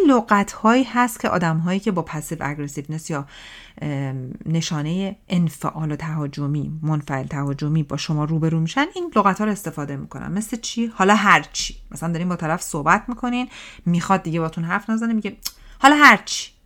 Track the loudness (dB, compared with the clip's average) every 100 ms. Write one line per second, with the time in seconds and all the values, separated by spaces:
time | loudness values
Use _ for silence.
0 | 8 6 4 2 2 2 4 4 4 2
1 | 0 0 -2 0 2 2 0 0 0 -2
2 | -4 -8 -8 -6 -6 -6 -8 -8 -8 -10
3 | -6 -6 -8 -14 -20 -20 -20 -10 -6 -4
4 | -4 -6 -8 -10 -2 -2 0 -2 -2 -2
5 | -4 -8 -2 0 0 0 -6 -4 -4 -4
6 | -6 -4 -6 -4 -4 -2 -4 -4 -2 -2
7 | -2 -6 -4 -4 -4 -4 0 0 0 -4
8 | -2 -2 0 0 0 0 0 0 -2 -4
9 | -2 0 2 0 -2 -2 -6 -8 -8 -8
10 | -10 -10 -6 -4 -4 -6 -6 -4 -4 2
11 | 4 6 6 4 4 -4 -6 -8 -14 -8
12 | -4 -2 -2 -2 -2 -2 -2 -2 2 2
13 | 0 -6 -4 -4 -4 -10 -20 -6 0 0
14 | 2 0 2 -2 -2 -4 -4 -4 -2 -2
15 | 0 -2 -4 -8 -12 -14 -18 2 6 8
16 | 8 8 4 -8 -8 _